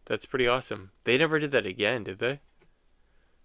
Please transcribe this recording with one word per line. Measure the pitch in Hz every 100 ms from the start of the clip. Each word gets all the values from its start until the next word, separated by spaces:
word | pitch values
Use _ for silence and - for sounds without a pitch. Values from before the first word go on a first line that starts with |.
| -
That's | 107
pretty | - 131 120
awesome. | 127 - - 95 _
They | - 127
never | 160 156
did | 147
that | 135 101
again, | 92 104 120
did | 98 98
they? | 117 143 - _ _ _ _ _ _ _ _ _